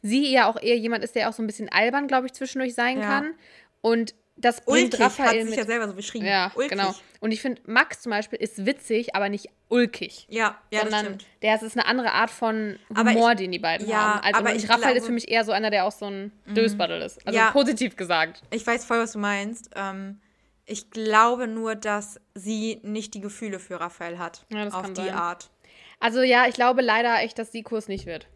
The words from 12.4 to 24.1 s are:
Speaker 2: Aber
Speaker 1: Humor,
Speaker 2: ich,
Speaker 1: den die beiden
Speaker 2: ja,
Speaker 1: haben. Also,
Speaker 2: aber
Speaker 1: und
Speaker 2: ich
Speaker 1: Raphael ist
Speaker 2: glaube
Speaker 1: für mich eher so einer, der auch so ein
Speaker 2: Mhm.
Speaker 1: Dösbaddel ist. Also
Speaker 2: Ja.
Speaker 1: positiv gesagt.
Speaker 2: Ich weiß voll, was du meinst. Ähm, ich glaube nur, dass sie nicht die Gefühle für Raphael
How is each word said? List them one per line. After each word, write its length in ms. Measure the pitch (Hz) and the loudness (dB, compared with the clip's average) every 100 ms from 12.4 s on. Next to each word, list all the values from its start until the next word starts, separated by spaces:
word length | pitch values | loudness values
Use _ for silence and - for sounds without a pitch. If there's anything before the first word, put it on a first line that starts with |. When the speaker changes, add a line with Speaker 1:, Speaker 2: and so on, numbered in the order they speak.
| 226 220 214 190 _ | -2 -2 -4 -8 _
Speaker 2:
Aber 200 | 220 226 | 2 4
Speaker 1:
Humor, 180 | 226 233 | 6 4
Speaker 2:
ich, 40 | 220 | 4
Speaker 1:
den 140 | 185 | -2
die 80 | 175 | -4
beiden 280 | 165 165 208 | -2 -2 -2
Speaker 2:
ja, 280 | 214 214 208 | 0 2 2
Speaker 1:
haben. 80 | |
Also, 160 | - 214 | 2 2
Speaker 2:
aber 100 | 220 | 2
Speaker 1:
und 60 | 226 | 0
Speaker 2:
ich 80 | 208 | 2
Speaker 1:
Raphael 280 | 233 226 247 | 2 4 2
ist 80 | |
Speaker 2:
glaube 20 | 233 | 0
Speaker 1:
für 40 | |
mich 180 | 233 - | -4 0
eher 140 | 226 220 | 0 2
so 60 | |
einer, 180 | 202 220 | 0 2
der 160 | 202 190 | 2 0
auch 60 | |
so 140 | - 202 | -2 -10
ein 260 | 196 202 - - | -8 -10 -14 -4
Speaker 2:
Mhm. 100 | 208 | 2
Speaker 1:
Dösbaddel 460 | 226 202 170 170 | 2 2 -2 -2
ist. 160 | 156 - - | -8 -8 -2
Also 100 | 226 | 4
Speaker 2:
Ja. 140 | 220 | 4
Speaker 1:
positiv 440 | 277 269 233 247 - | 6 2 0 -4 -4
gesagt. 460 | 180 170 165 - - | -2 0 0 -4 -10
Speaker 2:
Ich 160 | 226 233 | -6 -2
weiß 180 | 240 254 | -2 0
voll, 120 | 233 | -2
was 120 | 226 | -2
du 80 | 220 | -4
meinst. 500 | 202 202 202 233 - - | -2 -2 -6 -10 -12 -10
Ähm, 440 | 196 190 196 202 _ _ _ _ - | -8 -8 -12 -16 _ _ _ _ -14
ich 240 | 208 - | -14 -10
glaube 560 | 220 220 214 233 247 240 | -6 4 6 6 4 -4
nur, 280 | 220 226 220 | -4 -4 -4
dass 440 | 214 208 208 - _ | -4 -4 -6 -18 _
sie 460 | 208 190 220 220 226 | -12 -6 -4 -4 -6
nicht 320 | 202 214 214 | -8 -8 -8
die 80 | 208 | -12
Gefühle 380 | 202 202 220 190 | -12 -10 -10 -10
für 200 | - 180 | -10 -8
Raphael 380 | 170 - 170 | -8 -8 -12